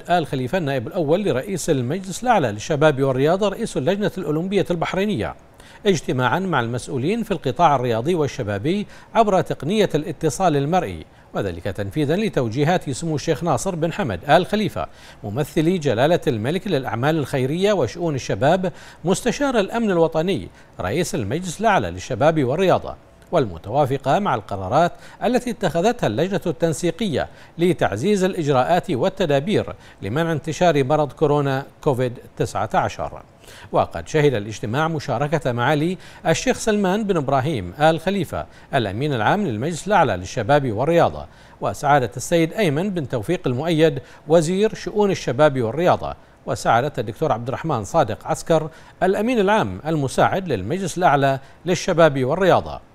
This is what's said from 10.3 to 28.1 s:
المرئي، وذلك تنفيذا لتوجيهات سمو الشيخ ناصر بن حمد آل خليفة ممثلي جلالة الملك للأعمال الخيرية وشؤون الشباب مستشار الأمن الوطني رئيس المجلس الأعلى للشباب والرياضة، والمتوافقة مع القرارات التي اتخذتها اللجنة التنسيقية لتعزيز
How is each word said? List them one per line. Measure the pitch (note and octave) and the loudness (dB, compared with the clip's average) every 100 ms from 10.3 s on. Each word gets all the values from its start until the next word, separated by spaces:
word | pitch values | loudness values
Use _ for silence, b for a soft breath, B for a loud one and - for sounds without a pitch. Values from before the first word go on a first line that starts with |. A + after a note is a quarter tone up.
| - F#3 C#3+ | 0 0 2
المرئي، | C#3 F3+ B2+ E2+ D2+ b b | 0 0 -2 -6 -12 b b
وذلك | F#3 G2+ E2+ | -6 -4 -4
تنفيذا | G2+ - G2 D3+ C#3 F3 | -6 -6 -6 -2 0 0
لتوجيهات | G#3+ D3 A#2+ A2+ D3 F3+ D#3 | 0 -2 -2 0 0 0 -2
سمو | B2+ E3 | -6 -4
الشيخ | D3 - D#3 | -4 -2 -2
ناصر | E3+ C#3 F#3+ | 0 0 -2
بن | F3 E3 | -2 -2
حمد | - D#3+ F#2+ - | -2 -4 -4 4
آل | D#3+ F3 | 4 4
خليفة | G#3 G3 G2+ D2 B B B | -2 -2 -4 -8 B B B
ممثلي | G#2 A2 D3 - D#3 F#3+ | -8 -6 -2 0 0 0
جلالة | C#3+ G#2+ C#3+ F3 - | 0 2 2 2 0
الملك | A#2 A2+ F3+ G3+ | -2 -2 -4 -2
للأعمال | D3 B2+ A2 C#3 D#3+ | -4 -2 -2 0 0
الخيرية | C3 C#3+ C3 E3 G3 | 0 -2 -2 0 0
وشؤون | G3 A#2+ F3 E3+ | 2 0 -2 -4
الشباب | C3+ - A2 C3+ F#3 F#3 B B B | -4 -4 0 2 2 0 B B B
مستشار | D#3+ F#3+ B3 - C#4 B3 | -2 0 -2 -2 0 0
الأمن | G3 A#3 A3 | 0 0 0
الوطني | F3 D#3+ D#3+ F3 D3+ E2 B B - | 2 2 2 -2 -2 -6 B B -8
رئيس | F#2 C#3 F3 | -4 -2 -2
المجلس | E3 G2 D3+ F#3 - | -4 -4 -4 -6 -2
الأعلى | A3 F#3+ F2+ | 2 2 2
للشباب | F2+ - A#2 D3 D#3+ | -4 -8 0 2 4
والرياضة، | B2 D#3 F#3 A#2+ C3 - - - - | 0 2 2 2 0 -12 -18 -20 -2
والمتوافقة | F3 A#2 E2+ G2 C3 C#3 C3+ C3+ E3 | 0 0 -4 -4 0 0 0 0 0
مع | G3+ | 0
القرارات | B2 - G2 F#2+ C3 E3+ - B B | -2 -4 -8 0 2 2 -2 B B
التي | F3+ B3 B3+ | -2 0 -2
اتخذتها | G3+ F3+ D#3 G3+ A#3+ C#3 | -4 -2 0 0 0 0
اللجنة | G#2+ F3+ G3 F3+ | 0 -2 -2 -4
التنسيقية | D3 E3+ D#3 F3 - A3 A#2 C#2+ B B - | -2 -2 0 -2 -2 -2 -2 -4 B B 0
لتعزيز | F3+ D#3 B2+ G2+ F3+ | 0 2 0 0 0